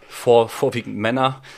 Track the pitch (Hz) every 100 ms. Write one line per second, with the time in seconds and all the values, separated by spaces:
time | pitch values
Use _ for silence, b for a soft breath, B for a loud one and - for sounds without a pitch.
0 | - - - 117 113 - 135 117 107 104
1 | 110 127 131 135 B